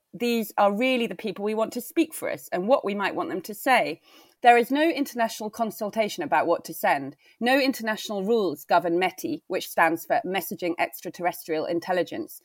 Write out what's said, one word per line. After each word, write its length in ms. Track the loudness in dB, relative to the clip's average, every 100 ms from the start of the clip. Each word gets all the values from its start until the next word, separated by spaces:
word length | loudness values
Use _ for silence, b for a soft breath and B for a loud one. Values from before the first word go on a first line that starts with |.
| _
these 400 | -4 0 0 0 2
are 140 | 2
really 360 | 4 2 2 0
the 80 | -4
people 280 | -8 -4
we 120 | -4 -2
want 180 | -2
to 80 | -4
speak 320 | -2 0 0
for 160 | -2 -6
us 160 | -6 -4
and 140 | -2 2
what 160 | 2 2
we 80 | -2
might 200 | -2 -2
want 140 | -4
them 120 | -6
to 120 | -8
say. 480 | -4 2 2 2 -4 b b b _
There 160 | 6 8
is 120 | 6
no 180 | 2 2
international 640 | 0 -2 -2 -4 -4 -8
consultation 720 | -4 -6 -4 -4 -2 -2 -2
about 220 | 0 2 2
what 180 | 0 -2
to 80 |
send. 420 | -2 0 0 -2 -12 b -2
No 200 | 2 4
international 640 | 2 0 -4 -4 -4 -4
rules 400 | 0 2 2 -2
govern 360 | 2 2 4 2
meti, 420 | 0 -2 -8 -8 -6
which 200 | -6 -2
stands 360 | 2 4 2 0
for 160 | -2
Messaging 520 | 0 -4 -4 -4 -4 -2
Extraterrestrial 880 | -4 -6 -12 -6 -4 -4 -4 -4 -2
Intelligence. 760 | -2 0 0 -2 -6 -10 -14